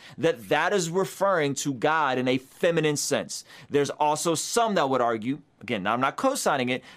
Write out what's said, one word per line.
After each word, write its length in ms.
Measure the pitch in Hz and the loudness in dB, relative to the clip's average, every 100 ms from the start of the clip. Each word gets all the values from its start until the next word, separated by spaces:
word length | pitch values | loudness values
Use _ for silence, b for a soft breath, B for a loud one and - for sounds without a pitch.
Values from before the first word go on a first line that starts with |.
| B B | B B
that 280 | 156 139 95 | -2 -2 0
that 240 | 151 175 | 0 2
is 180 | 202 165 | 0 0
referring 640 | 175 185 - 196 180 143 135 | -2 -2 0 0 2 0 -2
to 180 | 147 | -4
God 460 | 127 151 160 143 127 | 0 2 2 2 0
in 80 | 127 | 0
a 100 | 131 | 0
feminine 600 | - - 180 165 156 147 | -2 -2 0 2 2 0
sense. 480 | - 123 - - - B B | -2 -2 -4 -10 -14 B B
There's 220 | 143 135 | 0 0
also 460 | - 147 151 170 156 | 0 0 0 0 -2
some 400 | - 233 226 190 | -2 0 2 2
that 140 | 139 | 2
would 120 | 131 | 2
argue, 380 | 117 113 117 147 - _ | 0 0 -4 -8 -10 _
again, 240 | 101 110 92 | -6 -4 0
I'm 160 | 120 | 0
not 140 | 139 - | 0 0
co-signing 540 | 262 277 196 143 123 | -2 0 0 0 0
it, 140 | 127 B | -4 B